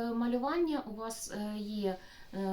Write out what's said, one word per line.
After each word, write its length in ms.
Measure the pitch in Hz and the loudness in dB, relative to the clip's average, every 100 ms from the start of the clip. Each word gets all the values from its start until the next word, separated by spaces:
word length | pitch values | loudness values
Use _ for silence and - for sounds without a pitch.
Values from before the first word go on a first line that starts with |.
| 233 | 0
малювання 680 | 233 240 247 269 339 330 294 | 2 4 4 2 4 4 2
у 140 | 220 | -2
вас, 380 | 208 226 226 - | -6 -6 -6 -6
е, 220 | 202 208 214 | -4 -2 -2
є, 400 | 208 208 196 185 - - - | -2 0 2 0 -6 -16 -10
е, 40 | 190 190 | -2 0